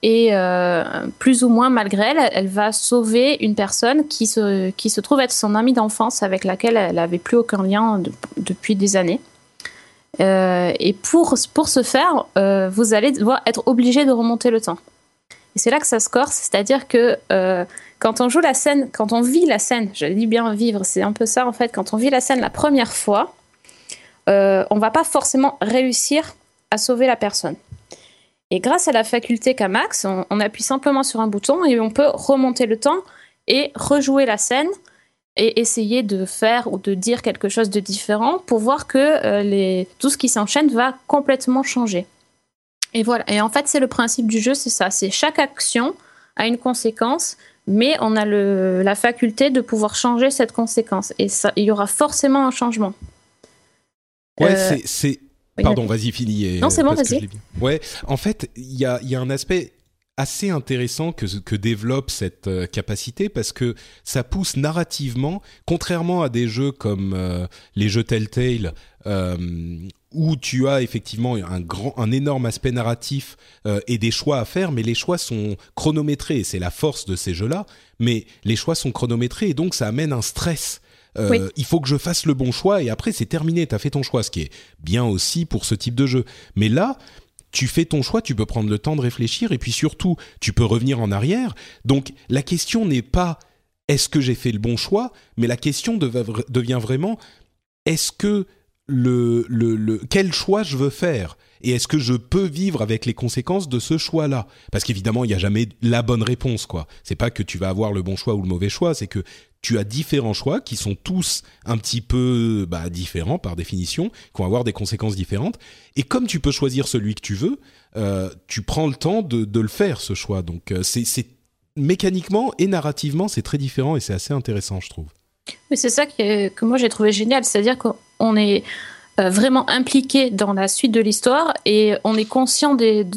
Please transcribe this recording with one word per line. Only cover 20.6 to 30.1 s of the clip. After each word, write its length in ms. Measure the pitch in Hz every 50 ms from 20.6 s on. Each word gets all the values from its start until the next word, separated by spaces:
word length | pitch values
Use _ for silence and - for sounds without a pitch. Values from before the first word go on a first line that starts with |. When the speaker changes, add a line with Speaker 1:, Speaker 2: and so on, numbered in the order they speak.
| 226 233 214 202 190
Speaker 1:
c'est 180 | - - -
un 120 | 190 202 208
peu 120 | - 233
ça 220 | 220 - - 254 247
en 60 | 226
fait, 160 | - 247 233
quand 240 | - - 190 - -
on 40 | 220
vit 120 | 226 277
la 100 | 277 254
scène 220 | 254 - 277 254
la 80 | 226 -
première 420 | - - - 302 285 269 233 202
fois, 420 | - - - - 208 202 269 - - _ _ _ _ _ _ _ - _ _ _ - - - - _ _ _ -
euh, 380 | 196 202 196 196 196 190 - -
on 100 | 208 208
va 120 | 208 220
pas 140 | 220 311 330
forcément 520 | 330 - 294 269 - - 269 269 277 277 -
réussir 720 | - 214 226 254 262 262 240 - - - 285 294 320 - - _ _ _ _ _ _ _
à 60 | - 214
sauver 300 | - - 254 233 254 262
la 80 | 240
personne. 400 | 233 - 202 202 - - 170 139 - _ _ - - _ _ - - - - _ _ _ _ _ _ _ _
Et 80 | - 185
grâce 280 | 180 240 285 359 - -
à 40 |
la 120 | 269 226 226
faculté 520 | 220 - 233 233 - 233 220 - 262 254
qu'a 120 | 262 214 185
Max, 380 | 185 220 302 440 - - -
on, 200 | 196